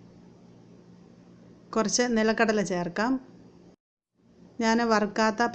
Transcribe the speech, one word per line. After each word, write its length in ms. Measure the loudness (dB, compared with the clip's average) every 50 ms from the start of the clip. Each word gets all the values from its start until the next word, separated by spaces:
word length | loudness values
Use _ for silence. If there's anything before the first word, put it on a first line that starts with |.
| -20 -20 -20 -20 -20 -20 -20 -20 -20 -20 -20 -20 -20 -20 -20 -20 -20 -20 -20 -20 -20 -20 -20 -20 -20 -20 -20 -20 -20 -20 -20 -20 -16 -6 -4
കുറച്ച് 280 | -2 -2 0 0 0 0 0 0
നിലക്കടല 440 | 2 2 2 2 2 2 2 2 0 -2 -2
ചേർക്കാം. 420 | -4 -4 -4 -4 -4 -4 -2 -2 -2 -4 -6 -12 -20 -20 -20 -20 -20 -20 -20 -20 -20 _ _ _ _ _ _ _ _ _ _ _ _ -20 -20 -14 -8 -2 0
ഞാൻ 140 | 2 2 2 2 2
വറുക്കാത്ത 560 | 2 2 0 0 0 0 0 0 0 0 -2 0